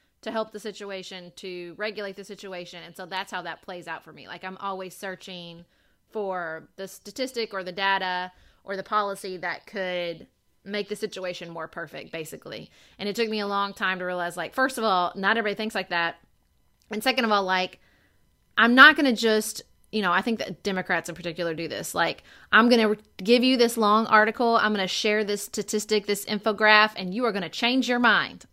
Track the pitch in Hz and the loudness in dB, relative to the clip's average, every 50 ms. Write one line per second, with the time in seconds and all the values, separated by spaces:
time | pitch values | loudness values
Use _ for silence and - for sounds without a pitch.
0 | _ _ _ _ - 220 226 220 220 220 - 208 - 214 202 - 208 202 196 190 | _ _ _ _ -12 -6 -6 -4 -6 -6 -10 -12 -12 -12 -12 -12 -12 -12 -10 -12
1 | 180 - 190 185 175 175 - - - 190 180 175 175 175 165 - 214 220 196 214 | -12 -14 -16 -16 -16 -18 -18 -14 -14 -12 -12 -12 -12 -14 -10 -8 -8 -8 -8 -8
2 | 202 196 190 202 190 208 202 - 208 190 185 175 175 175 185 170 160 170 160 - | -10 -10 -10 -14 -16 -16 -16 -16 -14 -12 -12 -12 -12 -14 -16 -18 -18 -16 -14 -16
3 | 185 165 196 185 196 - 202 180 165 170 156 - _ - 185 175 170 170 160 - | -12 -8 -8 -8 -8 -6 -10 -10 -8 -10 -12 -12 _ -14 -14 -14 -12 -12 -12 -12
4 | - 160 147 147 107 95 160 175 - 185 190 - - 196 190 190 190 180 - - | -14 -18 -20 -20 -16 -16 -14 -12 -12 -12 -12 -8 -8 -8 -8 -8 -10 -12 -12 -12
5 | 208 190 185 180 - 196 185 175 175 170 165 170 175 _ _ _ _ _ _ _ | -10 -10 -10 -12 -14 -16 -14 -14 -14 -16 -18 -20 -20 _ _ _ _ _ _ _
6 | _ _ - 220 202 190 185 180 170 160 160 156 - _ _ - 196 185 - - | _ _ -8 -6 -6 -4 -4 -6 -6 -8 -10 -12 -14 _ _ -14 -14 -14 -14 -18
7 | _ 208 - - 254 247 - 233 226 220 202 190 180 180 175 202 196 196 196 190 | _ -14 -8 -6 -6 -6 -4 -6 -6 -6 -6 -8 -8 -8 -4 0 0 2 2 2
8 | 190 185 180 180 180 180 - _ _ _ _ _ _ 190 196 190 185 - 214 214 | 0 -2 -4 -4 -6 -8 -12 _ _ _ _ _ _ -10 -8 -8 -6 -2 0 0
9 | 208 - 240 - - 190 185 175 180 175 156 - - - - 202 185 185 180 175 | 0 0 -4 -6 -8 -10 -10 -6 -6 -6 -6 -8 -12 -10 -8 -6 -4 -4 -4 -4
10 | 175 170 165 - - - _ _ _ _ _ _ _ 196 208 208 202 - 208 - | -4 -6 -8 -10 -16 -20 _ _ _ _ _ _ _ -8 -6 -6 -6 -6 -6 -6
11 | 220 202 - 190 185 180 175 - 175 170 165 160 160 160 - 180 165 147 160 151 | -6 -8 -8 -8 -8 -8 -8 -8 -12 -12 -10 -12 -12 -10 -10 -12 -12 -12 -12 -14
12 | - 170 - 165 156 160 160 - - 101 104 110 - - _ _ - _ _ - | -14 -10 -10 -10 -10 -10 -12 -16 -14 -14 -14 -14 -14 -16 _ _ -20 _ _ -8
13 | 196 208 196 226 226 214 214 214 202 202 202 196 202 196 190 - 208 185 185 180 | -8 -4 -2 -2 -2 -2 -2 -4 -2 -2 0 -2 -2 -2 -4 -4 -2 -2 -2 -2
14 | 185 180 180 180 170 175 175 180 165 - - 262 262 269 269 233 220 214 190 180 | -4 -4 -4 -4 -4 -4 -6 -6 -8 -6 0 0 0 0 0 0 2 4 4 4
15 | 180 170 - - 185 196 226 233 208 208 202 - 214 220 - 196 185 - 175 170 | 2 0 -2 0 0 2 2 2 0 -2 -2 -2 -4 -4 -4 -4 -4 -2 -2 0
16 | 170 165 - - _ _ _ _ _ _ _ _ _ _ _ _ _ _ 190 214 | 0 -2 -4 -8 _ _ _ _ _ _ _ _ _ _ _ _ _ _ -10 -2
17 | - 262 233 254 240 220 208 202 190 185 185 185 185 185 - _ _ _ _ _ | -2 0 2 2 2 4 2 2 2 2 0 0 0 -2 -6 _ _ _ _ _
18 | _ _ _ _ _ _ _ _ _ _ _ - 226 233 247 262 277 311 302 320 | _ _ _ _ _ _ _ _ _ _ _ 4 6 8 10 12 10 10 10 8
19 | 294 262 226 220 226 220 214 214 220 - - - - _ _ _ _ _ - 214 | 2 2 2 2 2 2 2 2 0 -2 -8 -12 -16 _ _ _ _ _ -4 -2
20 | 196 180 175 190 196 240 226 - - - 170 - - 202 190 185 180 - 185 165 | 0 2 0 0 0 0 -4 -4 -4 -8 -10 -6 -6 -4 -4 -4 -2 -2 -2 -2
21 | - - 165 - 170 175 156 - 170 165 160 165 165 - 107 98 156 - - 170 | -4 -6 -12 -8 -8 -8 -6 -4 -4 -4 -4 -6 -8 -6 -6 -8 -8 -4 -2 0
22 | 165 165 - - _ - - - - _ - 214 233 240 247 226 220 208 214 208 | 0 0 -2 -6 _ -20 -20 -20 -2 _ 6 6 8 8 6 6 6 4 2 -2
23 | - _ _ - 185 208 240 247 254 254 262 240 233 233 233 226 214 202 214 220 | -6 _ _ -4 4 6 6 6 6 4 4 4 4 2 4 2 4 4 4 4
24 | 226 - 220 214 214 220 220 - 240 233 226 226 - 214 214 202 185 185 - - | 4 6 6 6 6 4 2 0 2 2 4 4 2 2 0 0 -2 -2 -4 -2
25 | - 214 208 214 214 196 208 202 - - - 214 196 - - 214 214 - 214 208 | 0 0 2 2 0 -2 -4 -4 -6 -8 -8 -8 -6 -4 -4 -4 -2 0 0 0
26 | 202 - 202 202 - - 214 196 - 220 208 202 214 214 214 214 214 214 - - | 0 0 -4 -4 -2 -4 -6 -2 -2 -2 0 4 6 8 8 8 8 4 2 -6
27 | 185 180 190 240 254 226 190 202 175 160 - - 240 240 254 262 226 233 247 240 | -8 -6 -4 -2 -2 0 -2 -2 -6 -6 -4 -2 0 2 2 2 2 0 2 4
28 | 247 226 208 175 135 - - - - _ | 4 4 4 4 2 -2 -6 -14 -20 _